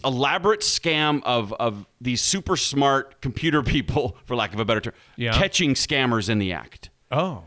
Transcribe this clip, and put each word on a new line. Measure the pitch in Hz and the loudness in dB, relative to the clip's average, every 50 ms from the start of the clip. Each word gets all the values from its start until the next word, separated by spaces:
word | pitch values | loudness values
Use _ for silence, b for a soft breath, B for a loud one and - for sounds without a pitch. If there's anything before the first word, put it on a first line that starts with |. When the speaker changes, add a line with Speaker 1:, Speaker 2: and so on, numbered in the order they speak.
| - | -2
Speaker 1:
elaborate | 135 131 123 139 139 156 190 165 208 220 208 | -2 0 0 0 0 0 2 2 2 2 2
scam | - - - - - 170 156 151 151 151 147 143 - | 2 -2 -2 0 0 0 2 2 4 2 2 2 0
of, | - 123 120 110 98 110 | 0 0 0 0 -2 -4
of | - 120 117 104 101 95 - _ - | -2 -2 -2 -2 -4 -12 -16 _ -8
these | 120 127 123 113 | -4 -2 -2 0
super | - - - 196 - - 185 | 0 0 -2 -2 -2 -2 -2
smart | - - - - 139 139 139 135 139 131 - - - | 0 0 0 2 2 4 4 4 2 0 -2 -10 -8
computer | - 127 107 - 156 165 147 151 | -8 -6 -4 -2 0 2 2 2
people, | 123 - - 147 113 - - 151 123 95 - - | 2 2 0 0 0 0 0 0 0 -2 -4 -8
<laughs> | - | -8
for | - 123 120 | -6 -2 -2
lack | 107 98 95 | -2 -2 -2
of | 107 | -2
a | 113 | 0
better | 98 113 107 | 0 0 0
term, | - 113 - b b b b b | -2 -6 -10 b b b b b
Speaker 2:
Yeah. | 120 117 110 | -4 0 0
Speaker 1:
catching | 113 196 190 - - - 143 131 | 2 2 2 0 0 2 2 2
scammers | - - - 151 139 135 123 117 113 95 98 | 0 0 -2 0 0 2 2 2 0 0 0
in | 113 107 | 0 0
the | 98 92 87 | 0 -2 -4
act. | 69 55 - - - - - _ _ _ - | -6 -10 -14 -18 -20 -20 -20 _ _ _ -4
Speaker 2:
Oh. | 127 143 175 190 151 90 - | -2 -2 -2 -2 -4 -10 -14